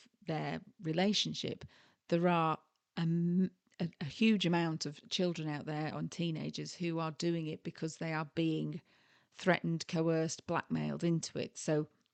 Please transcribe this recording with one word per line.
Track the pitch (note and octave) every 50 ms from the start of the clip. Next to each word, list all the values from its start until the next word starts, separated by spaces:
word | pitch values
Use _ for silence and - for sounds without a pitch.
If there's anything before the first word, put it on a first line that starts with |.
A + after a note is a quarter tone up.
| - _ _ _ - -
their | D#3+ D3+ D3+ C#3+ D#3+ D#3+ - - - - F#3+
relationship. | D#3 D#3 E3+ F#3+ G#3 G3+ - - D#3+ D#3 - - - - - - - - - - _ _ _ _ -
There | F3 E3+ F3 F3+
are | F3 E3+ E3 D#3+ D#3 - _ _ _ _ _ _ -
a | -
m-, | E3 E3 E3 E3+ E3+ F3 F3 F#3 F#3 F3+ - _ _ _ _ -
a, | F3+ E3 - -
a | F3
huge | C3+ - - A3 A3 A3 G3 F#3
amount | E3 F3 E3+ E3+ E3 D#3 D#3 -
of | D3 D3+ - - -
children | - - F#3 F3+ E3 E3+ D#3 D#3
out | D3 C#3+ -
there | D#3 D3+ D3+ D#3 D3
and | - D3 D#3+ D#3+
teenagers | - - E3+ E3+ D#3 D3+ D3 D3+ D3+ - D3 D3 -
who | - F3+ E3+ E3 E3
are | E3 D#3+
doing | D3 - E3+ E3+ E3+ E3+ D#3+ D3+
it | E3+ - -
because | E3 - - - D#3+ -
they | - E3+ E3
are | D#3+ D#3 D#3+ D3 -
being | - E3 D#3+ D#3 D#3 D3+ D3+ D3+ F3 - _ _ _ _ _ _ _ _ _ _ -
threatened, | - F#3 E3+ - - E3 E3 D#3+ - -
coerced, | - E3 D#3+ E3 D#3+ D#3+ D#3+ E3 - - -
blackmailed | - E3+ D3 - - D#3+ D#3+ D3+ D3+ C#3+ C3+
into | E3+ E3+ E3 D#3+ - - - C3
it. | - - -
So | - - - D#3 D3+ D3+ - _ _ _ _